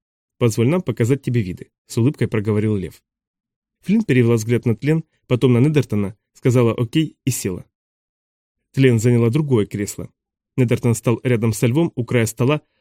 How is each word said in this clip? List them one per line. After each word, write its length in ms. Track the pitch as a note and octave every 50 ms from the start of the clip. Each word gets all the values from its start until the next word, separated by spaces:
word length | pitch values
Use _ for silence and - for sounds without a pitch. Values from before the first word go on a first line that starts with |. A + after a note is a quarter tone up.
| _ _ _ _ _ _ _ -
«Позволь 300 | B2 A#2 A2 A#2 A2+ C3
нам 140 | E3+ F#3
показать 400 | - - A#2 - A#2 A2 C#3+ -
тебе 200 | - C3 A#2+ A#2+
виды», 280 | G2 F#2 E2+ - - _ _ _ _
с 120 | - - A#2+
улыбкой 300 | A#2 C#3+ D#3 - A#2+ F#2+
проговорил 480 | - A2 G2 A2 G#2 G#2 G#2+ G#2+ G#2+
Лев. 260 | G2 E2+ D2+ - - _ _ _ _ _ _ _ _ _ _ _ _ _ _ _ _
Флинн 240 | - - G3+ A#3 G#3+
перевела 320 | - C3 B2+ A#2 A#2 A#2
взгляд 300 | A2+ G#2+ A2+ A#2+ A2 -
на 100 | A#2+ A2
Тлен, 280 | - - C#3+ D#3+ D#3+ - _ _ _ _
потом 260 | - B2+ A2+ C#3 B2+
на 60 | B2 A2+
Недертона, 580 | C3+ D#3 D3+ C#3+ A2+ - G#2+ G#2 G2+ G2 A2 _ _ _
сказала 400 | _ _ - C3 A#2 B2+ A#2+ A2+
«окей» 440 | G#2+ - B2 - - D#3+ D#3 - - _ -
и 60 | C3
села. 340 | - - - G2 F2+ - - _ _ _ _ _ _ _ _ _ _ _ _ _ _ _ _ _ _ _ _ _
Тлен 280 | - C3+ C3+ B2+ A#2 A2
заняла 300 | G#2+ B2 A#2+ A#2 A#2 A2+
другое 360 | A#2 D#3 D#3 C#3 B2+ A2 G2
кресло. 420 | - - G2+ G2+ - - - E2+ - _ _ _ _ _ _ _ _ _
Недертон 380 | C3+ B2+ A#2 B2 - - A#2+ A2
стал 260 | - - B2 A2+ - -
рядом 280 | B2+ B2 G#2+ A#2 A2+
со 140 | G#2+ - C3+
Львом 260 | A#2 A#2+ D#3 E3+ - -
у 80 | B2 A#2
края 220 | - B2 A#2+ A2+
стола, 360 | G#2+ - - B2 C3 D3+ D3+ - _ _ _